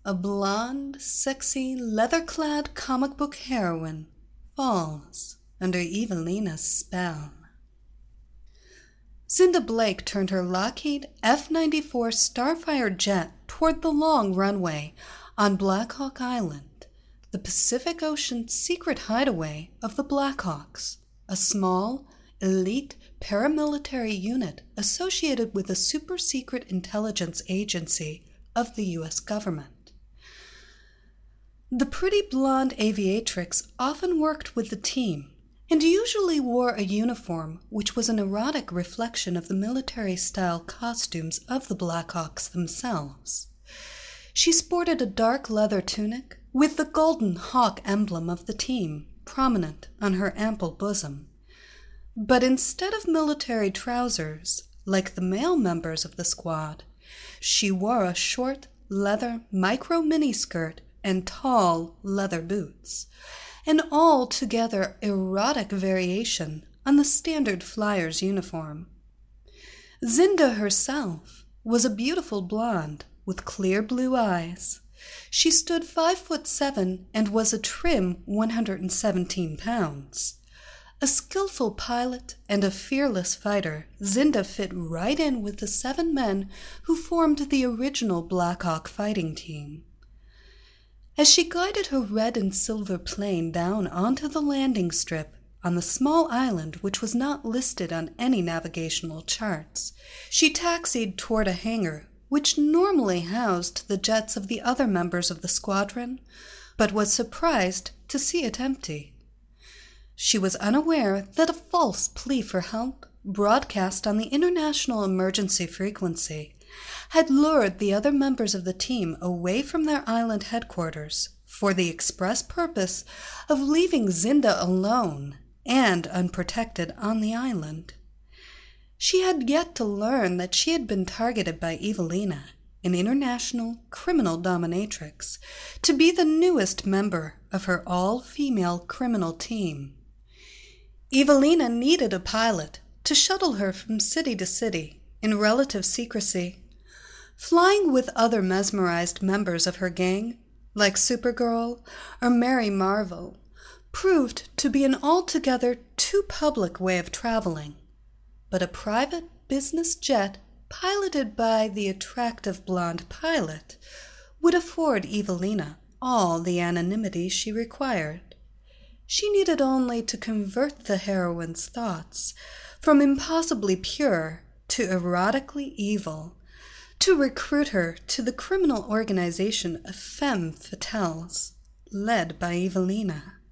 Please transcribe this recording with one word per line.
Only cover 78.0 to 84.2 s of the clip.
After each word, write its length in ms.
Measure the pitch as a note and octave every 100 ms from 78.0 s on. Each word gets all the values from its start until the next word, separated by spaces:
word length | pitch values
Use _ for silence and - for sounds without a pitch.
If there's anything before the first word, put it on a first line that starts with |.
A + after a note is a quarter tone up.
| F3+ F3 -
one 240 | G3+ A3+
hundred 300 | A3+ G3+ F#3+
and 100 | F#3
seventeen 640 | - G#3+ F#3 F3+ F#3 E3 D3+
pounds. 840 | A3+ A#3 D#3+ C#3+ C#3 - - - _ - - - - -
A 60 | C4+
skillful 640 | - - F#4+ G4 - A#3
pilot 640 | - - A#3+ B3 B3 - - -
and 140 | G3+
a 80 | G3
fearless 640 | F#3+ - C4+ C#4 F#3 F#3 -
fighter, 520 | G#3 G#3 F3 D#3 - -
Zinda 420 | G3+ A3